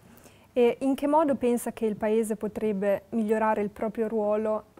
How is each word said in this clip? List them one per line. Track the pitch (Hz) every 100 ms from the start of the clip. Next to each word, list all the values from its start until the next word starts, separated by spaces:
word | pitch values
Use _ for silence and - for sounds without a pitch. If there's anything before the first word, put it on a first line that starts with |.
| - - - - -
E | 254 240 -
in | 269
che | 277 285
modo | 302 320 262
pensa | 247 240 240
che | - 220
il | 214
Paese | 214 220 214 214
potrebbe | 214 - 214 196 202 196 -
migliorare | 233 214 220 220 214
il | 208
proprio | - 220 233 220
ruolo | 226 208 214 220 214 -